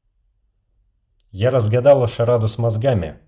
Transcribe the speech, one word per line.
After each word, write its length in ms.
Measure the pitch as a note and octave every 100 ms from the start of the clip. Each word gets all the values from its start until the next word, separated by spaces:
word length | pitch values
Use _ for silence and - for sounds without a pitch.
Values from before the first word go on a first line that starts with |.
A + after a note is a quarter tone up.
| _ _ _ _ _ _ _ _ _ _ _ _ _
"Я 200 | F#2+ A#2+
разгадала 560 | C3 G#2+ B2 C3+ C3+ A#2
шараду 400 | - A#2 A#2+ A2
с 100 | -
мозгами", 640 | A#2 G#2+ C3+ A2 D#2+ -